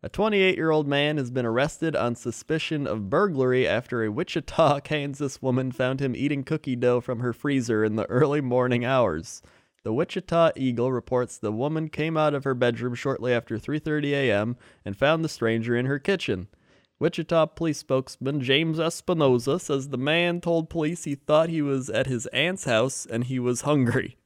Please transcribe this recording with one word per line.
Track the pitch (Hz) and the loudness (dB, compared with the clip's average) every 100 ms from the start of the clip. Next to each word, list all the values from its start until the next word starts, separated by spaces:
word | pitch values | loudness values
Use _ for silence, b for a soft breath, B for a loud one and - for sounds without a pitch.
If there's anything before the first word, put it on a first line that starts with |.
A | - | -12
twenty-eight-year-old | - 208 208 190 - 160 156 143 | -2 0 4 4 2 2 2 2
man | 143 147 151 | 0 2 0
has | 127 | -2
been | 127 120 | -2 0
arrested | 113 147 - 165 | 2 0 0 -4
on | 156 117 120 | 0 -2 -2
suspicion | - 113 - 156 - 156 143 | -6 -8 -4 -4 -2 -4 -2
of | 104 101 | -4 -2
burglary | 143 208 147 127 127 113 | 0 0 2 2 2 2
after | 104 120 123 | 0 -2 -4
a | 110 | -2
Wichita, | 107 175 - - - 160 143 | -2 -4 -6 -6 2 4 4
<laughs> | |
Kansas | - 151 143 135 143 - | -2 -4 -4 -4 -6 -4
woman | 131 127 131 | -2 0 -2
found | 123 127 135 | -2 -2 0
him | 139 123 | -2 -2
eating | 135 147 | -2 -2
cookie | 135 156 147 | -4 -4 -4
dough | 123 123 123 | 0 2 2
from | - 120 | 0 -4
her | 123 | -4
freezer | - 147 139 120 110 | -4 0 0 2 2
in | 110 | 2
the | 107 104 | 0 0
early | 123 143 147 | 2 4 2
morning | 135 123 127 120 | 0 0 2 2
hours. | 123 135 113 80 85 - b b b b | 2 2 2 0 -6 -16 b b b b
The | - | -4
Wichita | 113 175 - - 170 165 - | -2 -2 -4 -2 4 4 4
Eagle | 131 120 123 | -2 0 0
reports | 127 - 127 123 - | -2 -2 -2 -2 -4
the | 107 | -4
woman | 107 139 160 156 | -2 -2 -2 -6
came | - 151 160 | -4 -2 2
out | 156 | 0
of | 147 | 0
her | 139 | -2
bedroom | 127 123 117 123 120 | 2 2 2 -4 -4
shortly | 143 135 120 | -4 -4 0
after | 120 117 110 | 0 0 -6
three | - 151 | -4 -4
thirty | 156 151 143 | -2 -2 0
A | 139 135 101 | 0 2 2
M | 110 123 b b | 0 -4 b b
and | - 98 | -12 0
found | 139 160 | 2 2
the | 160 | 0
stranger | - 113 113 113 120 | -2 0 0 0 0
in | 127 | 0
her | 143 | -2
kitchen. | 135 190 - 98 92 b b b b b | 0 -2 0 -4 -4 b b b b b
Wichita | 151 - 160 165 156 | -2 -2 0 2 2
police | - 165 147 | 0 -4 -4
spokesman | - 131 135 - 131 147 | 0 -2 0 -6 -4 -2
James | 127 135 165 156 | 2 2 2 0
Espinoza | 165 - - 180 139 123 120 160 | -2 -4 -4 2 4 4 2 -2
says | - 139 135 | -2 -4 -4
the | 135 | -4
man | 135 160 175 170 | 0 2 2 0
told | 170 165 160 | 0 -2 -2
police | 170 156 170 | -4 -4 -4
he | - | -8
thought | 139 - 151 165 | -10 4 4 4
he | 165 | 0
was | 147 135 127 | -2 -2 -2
at | - 131 | -2 -2
his | 127 - | -4 -4
aunt's | 123 156 190 | -2 -2 -2
house | - 113 127 - - | 0 2 2 -2 -6
and | 113 | -4
he | 120 131 | -4 -2
was | 123 123 | -2 -2
hungry. | 135 151 123 117 - - | 0 2 2 0 -2 -10